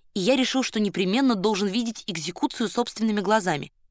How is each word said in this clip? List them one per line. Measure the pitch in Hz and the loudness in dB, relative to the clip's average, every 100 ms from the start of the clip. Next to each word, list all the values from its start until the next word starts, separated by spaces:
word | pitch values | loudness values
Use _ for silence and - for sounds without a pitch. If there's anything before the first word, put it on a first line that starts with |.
| _ | _
и | 202 | -2
я | 185 262 | 2 2
решил, | 247 262 | 2 0
что | 240 220 | 0 0
непременно | 202 185 185 226 269 | 0 0 0 2 2
должен | 214 208 190 202 | 2 2 0 0
видеть | 214 233 - - | -2 -4 -6 -8
экзекуцию | 170 151 - 285 - 220 | -8 -8 -4 -4 -2 -2
собственными | - 240 - 220 208 | 0 -4 -2 0 0
глазами. | 190 214 180 151 - _ _ | 2 2 2 -2 -4 _ _